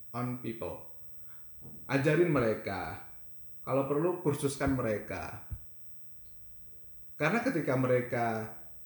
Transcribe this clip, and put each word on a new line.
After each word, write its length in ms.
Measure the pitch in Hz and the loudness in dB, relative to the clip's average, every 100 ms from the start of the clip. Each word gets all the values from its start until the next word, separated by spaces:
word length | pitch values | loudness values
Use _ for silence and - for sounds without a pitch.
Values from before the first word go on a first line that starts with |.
| - 120 | -12 -6
on 240 | 123 123 | -4 -4
people. 480 | 120 - 87 - - - - - - - - - - - - | -8 -6 -8 -10 -14 -20 -20 -20 -20 -20 -20 -20 -20 -14 0
Ajarin 400 | 135 143 160 170 | 2 4 6 6
mereka. 720 | 143 110 104 104 95 85 95 - - - _ - - | 4 4 0 -2 -6 -6 -10 -16 -20 -20 _ -20 -14
Kalau 240 | - 135 135 | -2 0 2
perlu, 320 | 143 175 175 | 2 0 0
kursuskan 560 | 151 139 135 - 139 131 | 0 0 -2 0 0 2
mereka. 640 | 113 104 - 90 82 - - - - _ _ _ - - - - - - - - - - - - | 0 -2 -4 -8 -8 -12 -12 -14 -16 _ _ _ -20 -20 -20 -20 -20 -20 -20 -20 -20 -20 -14 -2
Karena 240 | 151 226 | 0 2
ketika 320 | 240 165 139 131 | 0 0 0 2
mereka 720 | 127 127 123 120 117 110 107 - - - | 4 2 2 0 0 -2 -6 -12 -20 -20